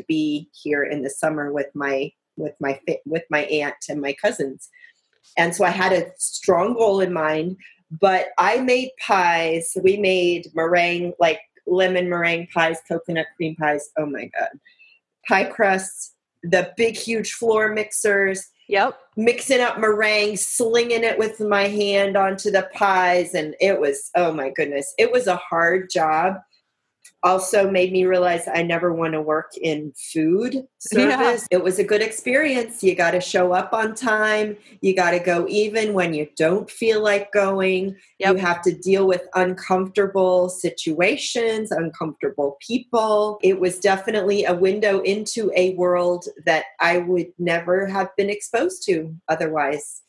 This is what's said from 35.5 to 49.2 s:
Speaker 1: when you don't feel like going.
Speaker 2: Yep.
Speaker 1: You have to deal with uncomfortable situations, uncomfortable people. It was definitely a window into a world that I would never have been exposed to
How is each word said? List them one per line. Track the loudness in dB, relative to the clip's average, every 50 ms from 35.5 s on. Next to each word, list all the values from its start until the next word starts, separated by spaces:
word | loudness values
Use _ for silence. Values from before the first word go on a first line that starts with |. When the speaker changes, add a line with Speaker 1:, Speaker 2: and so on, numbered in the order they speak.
| 0 0 0 0 0 0 0 0 0
Speaker 1:
when | 0 0 0 -2
you | -4 -6 -6 -2 0
don't | 2 2 2 0 -2 -6
feel | -8 -2 0 2 2 2 2
like | 2 2 0 0 0 0
going. | 2 2 2 2 0 0 0 0 0 -2 -4 -8 -10 _ _ _ 0
Speaker 2:
Yep. | 2 2 2
Speaker 1:
You | 2
have | 2 0 0 0
to | 0 0 0
deal | 0 0 2 2 4 4
with | 4 2 0 -2 -2 0
uncomfortable | 2 2 2 0 -4 -2 0 0 0 0 0 0 0 0 2 2 2 2 4 4 4 2 2
situations, | -2 -4 -4 -4 -4 -4 -4 -4 0 2 2 2 2 0 -4 -4 -2 -2 -2 0 -2 -2 -4 -4
uncomfortable | -2 -2 -2 -4 -6 -6 -8 -8 -6 -4 -6 -4 -2 -2 -2 -2 -4 -6 -6
people. | -4 -4 -4 -4 _ 0 0 2 2 2 2 2 0 -2 0 2
It | 2 2 2
was | 0 -2 0 0
definitely | 0 2 2 0 0 -2 -2 0 0 0 0 0 0
a | 0 0
window | 2 2 2 2 2 0 0 0 0
into | 0 0 -2 -2 -4 -6 -6 -4 -2 0 2 2
a | 2 2 0
world | 0 0 2 2 2 2 0 -2 -2 -6 -12 -14 -6 -2
that | 0 0 0 -2 -6 -4 -2
I | 0 2 2 0
would | 0 0 -2 -2 -2 -4 -6 -6
never | -2 -2 -2 -2 0 0 0 0 0 -2
have | -2 -4 -4 -4 -2
been | -2 -2 -2
exposed | -4 -6 -6 -4 -2 -2 -2 -2 -4 -4 -2
to | -2 -2 -2 -4 -8 -12 -10